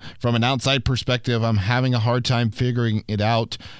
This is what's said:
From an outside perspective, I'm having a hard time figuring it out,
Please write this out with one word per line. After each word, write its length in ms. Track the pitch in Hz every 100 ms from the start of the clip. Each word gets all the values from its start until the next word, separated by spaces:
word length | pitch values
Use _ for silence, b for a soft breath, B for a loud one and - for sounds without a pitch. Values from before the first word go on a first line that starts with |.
| B B
From 160 | 120
an 80 | 117
outside 420 | 120 135 135 135
perspective, 600 | 123 127 - 123 - 117
I'm 140 | 117 107
having 360 | 95 123 131
a 60 | 123
hard 240 | 113 123
time 260 | 120 120 117
figuring 540 | - 127 123 117 107 -
it 140 | 104
out, 380 | 104 117 117 - B